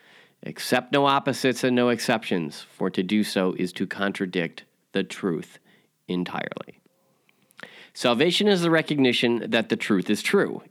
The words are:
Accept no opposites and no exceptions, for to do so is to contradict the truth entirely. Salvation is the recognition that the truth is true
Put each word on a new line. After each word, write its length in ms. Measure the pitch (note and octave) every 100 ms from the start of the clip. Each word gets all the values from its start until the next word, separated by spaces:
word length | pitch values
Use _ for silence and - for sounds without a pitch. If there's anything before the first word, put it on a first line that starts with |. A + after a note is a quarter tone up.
| _ - _ _ -
Accept 480 | - - B2+ B2
no 120 | C#3+ C#3+
opposites 560 | C#3 C#3 A#2+ C3 A#2+
and 140 | C3 B2
no 140 | B2
exceptions, 720 | A#2 - A2+ - F#2 D2+ -
for 280 | - - F#2+
to 140 | G2
do 180 | F2+ G#2+
so 320 | G2+ G2 F#2 -
is 140 | F2+
to 120 | - F#2+
contradict 800 | - G2 F#2 F#2+ F2+ E2 - - _ _
the 100 | G2
truth 560 | F#2 - G2 D#2+ - - _ _ _ _ -
entirely. 720 | F2+ F2 - - - - - _ _ _ _ _ _ _ - - - -
Salvation 540 | - B2 A#2 F3 - G#3
is 140 | F#3+
the 100 | E3+
recognition 800 | D#3+ D#3 D3 C3 A#2 B2 A#2 G#2+
that 180 | A2+ G#2+
the 60 | A2+
truth 340 | - G2 F2+
is 140 | G#2
true 400 | - G3+ A2 - -